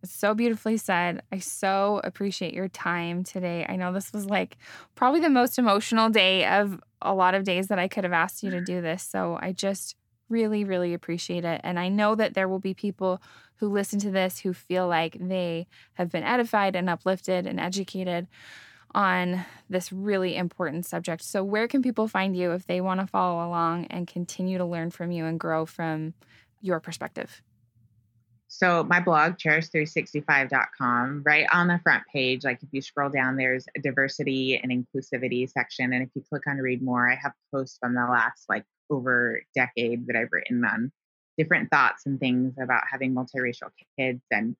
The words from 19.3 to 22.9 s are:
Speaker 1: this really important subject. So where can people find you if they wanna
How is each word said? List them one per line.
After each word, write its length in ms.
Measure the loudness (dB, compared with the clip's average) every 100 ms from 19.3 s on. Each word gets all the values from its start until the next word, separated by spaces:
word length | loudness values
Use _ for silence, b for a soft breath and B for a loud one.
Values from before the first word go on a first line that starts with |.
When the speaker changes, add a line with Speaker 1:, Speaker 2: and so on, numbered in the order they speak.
| -2 -4 B B
Speaker 1:
this 220 | -4 -4
really 440 | -6 -2 0 0 0
important 480 | -4 -2 -4 -4 -6
subject. 360 | -6 -6 -8
So 220 | -4 -4
where 240 | 0 0 2
can 160 | 2
people 240 | 0 0 0
find 280 | 2 0 0
you 160 | 0
if 120 | -2 -2
they 160 | -2
wanna 240 | 0